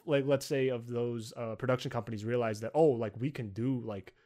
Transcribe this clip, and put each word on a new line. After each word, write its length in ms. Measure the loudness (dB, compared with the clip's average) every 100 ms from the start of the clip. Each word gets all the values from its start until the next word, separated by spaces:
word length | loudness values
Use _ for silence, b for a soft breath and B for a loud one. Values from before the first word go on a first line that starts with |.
| 0
like, 180 | 2 4
let's 200 | 2 2
say 220 | 0 2
of 180 | 0 -4
those, 460 | -2 -2 -2 -6 -8
uh, 200 | -8 -4
production 340 | 0 0 0
companies 340 | -4 -4 -6
realize 360 | 0 0 0 -2
that, 100 | -2
oh, 120 | 4 6
like, 280 | 6 0 -2
we 120 | -4
can 160 | -4 -8
do, 320 | -2 -2 -2
like, 300 | -4 -8 -10 _